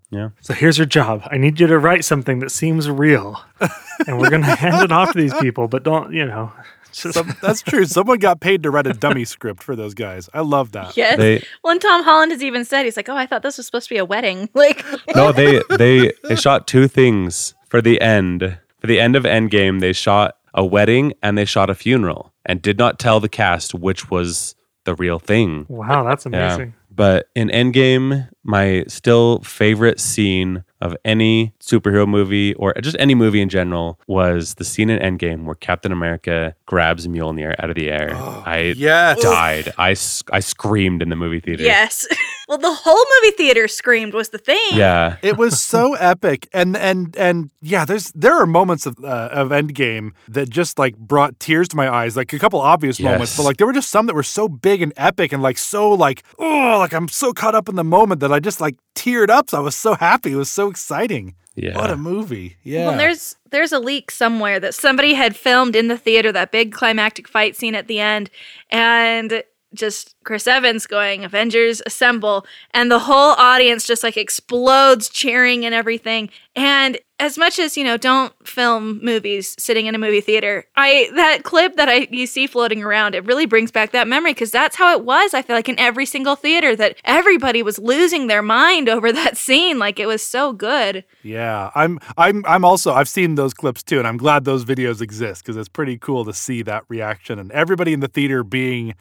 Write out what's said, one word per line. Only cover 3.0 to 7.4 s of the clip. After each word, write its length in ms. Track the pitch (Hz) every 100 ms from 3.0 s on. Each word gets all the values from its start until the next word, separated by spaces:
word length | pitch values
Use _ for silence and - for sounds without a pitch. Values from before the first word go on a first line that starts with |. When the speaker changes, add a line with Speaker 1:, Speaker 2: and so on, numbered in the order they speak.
| 151 127 98 - - - 202 - - - 208
Speaker 2:
And 120 | 123
we're 80 | -
gonna 160 | -
<laughs> 100 | 143
hand 280 | 339 - 359
it 60 | 170
off 180 | 165 254
to 60 | 170
these 160 | 143
people, 340 | 302 131 127 117
but 160 | 127
don't, 300 | 156 156 143
you 120 | 160
know. 280 | 135 110 110 - - _ _
Just 200 | - 170
Speaker 3:
Some, 200 | 165 170 -